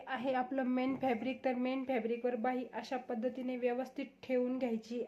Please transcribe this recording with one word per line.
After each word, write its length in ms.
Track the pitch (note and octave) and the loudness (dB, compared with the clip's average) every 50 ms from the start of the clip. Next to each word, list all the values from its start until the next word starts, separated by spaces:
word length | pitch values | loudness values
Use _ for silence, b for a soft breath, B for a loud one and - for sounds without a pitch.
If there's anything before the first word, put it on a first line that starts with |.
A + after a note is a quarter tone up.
| - | 2
आहे 260 | - C4 A#3+ A#3 C#4 C4 | 0 -4 -2 0 0 2
आपलं 280 | B3+ B3+ B3+ C#4 C4+ B3+ | 2 2 0 0 0 2
मेन 300 | B3 B3+ B3+ B3+ C4 C4+ | 2 2 2 2 2 0
फॅब्रिक. 480 | B3+ C4 C4 A#3+ G#3+ A3+ C4 C4 - - | 2 2 2 2 2 0 -2 -2 0 0
तर 100 | C4+ B3+ | 0 0
मेन 260 | B3 B3 B3+ C4 C4+ C4 | 2 2 0 0 0 0
फॅब्रिकवर 500 | C4 C4+ A#3 G#3+ A3+ A#3 A#3 A#3 B3 B3 | 0 0 2 2 2 0 0 0 0 0
बाही 280 | A3+ A3 B3+ B3+ B3+ B3+ - - | 2 2 0 0 0 -2 -4 -6
अशा 220 | A3 A3 - C4+ B3 | -8 -6 -4 -4 -4
पद्धतीने 580 | - - B3 A3 A3+ B3+ B3 C4 B3 B3+ B3+ | -4 -4 -4 -2 0 -2 -2 -2 -4 -4 -2
व्यवस्थित 500 | B3 A#3+ B3 A#3+ B3 C4 B3+ - - C4 A#3 - - - | 0 2 2 2 0 -2 -4 -4 -8 -8 -8 -8 -12 -4
ठेवून 360 | - C4 B3 B3 B3 B3+ C4 | 0 2 2 2 2 0 0
घ्यायची 440 | C4 A#3+ A3+ A3 - - A#3 A#3+ A3+ | 0 0 0 0 -2 -2 -4 -4 -4